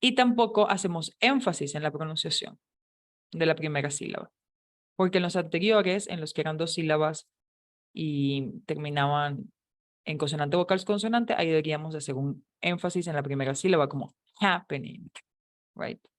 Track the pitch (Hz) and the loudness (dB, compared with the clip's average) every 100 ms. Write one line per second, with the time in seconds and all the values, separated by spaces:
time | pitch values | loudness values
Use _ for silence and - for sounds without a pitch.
0 | 247 254 247 233 233 214 208 196 185 170 | 2 4 4 4 2 4 2 2 -2 -4
1 | 156 _ 233 269 240 165 143 147 151 151 | -6 _ 2 2 0 -2 -4 -4 -4 -4
2 | 156 156 165 151 - - _ _ _ _ | -6 -4 -2 -4 -6 -14 _ _ _ _
3 | _ _ _ 165 160 160 160 147 143 143 | _ _ _ 0 2 2 0 -2 -2 -4
4 | - - - _ _ _ _ _ _ _ | -6 -8 -10 _ _ _ _ _ _ _
5 | 185 185 180 180 165 165 196 220 190 185 | 2 4 2 0 -2 0 4 4 4 0
6 | 202 180 156 - 151 156 165 160 160 151 | -2 -8 -8 -4 -4 -2 -4 -2 0 2
7 | 156 160 - _ _ _ _ _ _ - | 2 -2 -12 _ _ _ _ _ _ -6
8 | 160 147 139 139 135 - - 151 151 147 | -4 0 0 0 -4 -10 -8 -6 -4 0
9 | 143 143 147 143 - _ _ _ _ _ | 2 2 0 -4 -12 _ _ _ _ _
10 | - 151 147 156 147 175 175 190 185 208 | -8 -4 -2 0 0 2 2 2 2 0
11 | 214 233 240 - 170 160 151 151 156 156 | 2 0 0 0 2 2 2 -2 -4 -8
12 | 147 135 139 143 _ _ - 175 180 180 | -6 -2 -2 -4 _ _ -2 0 -2 -2
13 | 175 151 139 139 135 135 185 175 143 143 | -2 -4 -2 -2 -2 0 2 4 4 0
14 | 120 _ _ _ 202 180 - 143 135 - | -8 _ _ _ 2 2 -2 -8 -8 -12
15 | - - - _ _ _ _ - - - | -16 -20 -20 _ _ _ _ -10 -10 -10
16 | _ | _